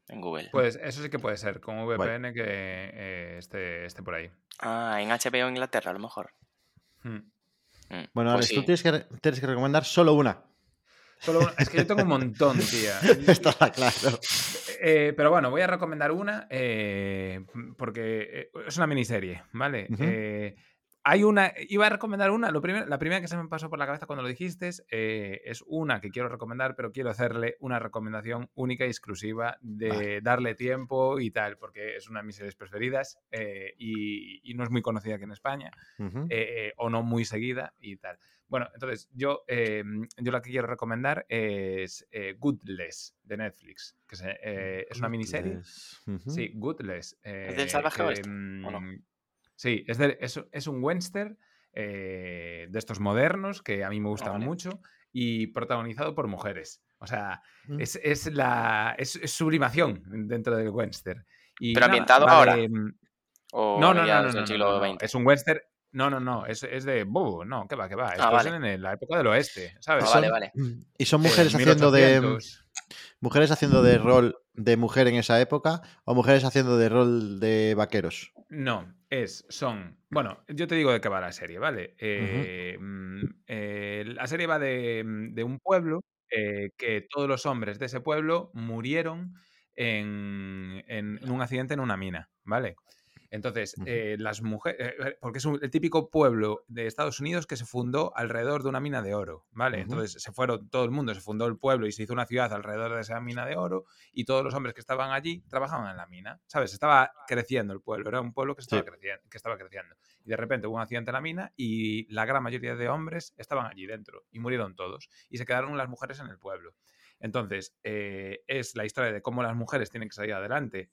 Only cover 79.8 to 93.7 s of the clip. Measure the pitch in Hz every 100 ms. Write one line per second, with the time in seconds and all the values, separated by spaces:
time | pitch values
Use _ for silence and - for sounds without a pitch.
79.8 | 87 - _ 151 113 - - 151 170 165
80.8 | 139 117 107 95 90 - 87 87 151 117
81.8 | 90 - 110 101 101 95 92 92 90 92
82.8 | 98 98 95 95 104 - - 110 104 104
83.8 | 104 104 107 120 127 165 170 156 139 127
84.8 | 120 113 110 107 113 113 117 135 - 185
85.8 | 165 165 - _ - 113 104 101 101 -
86.8 | 120 107 - 143 139 131 147 127 104 104
87.8 | 131 127 139 151 156 170 175 117 117 113
88.8 | 123 156 170 165 180 180 _ _ _ -
89.8 | 117 107 104 104 101 101 95 95 92 95
90.8 | - 110 104 104 131 127 120 127 131 147
91.8 | 127 95 95 85 - _ - 113 113 85
92.8 | _ _ _ _ _ 107 120 110 101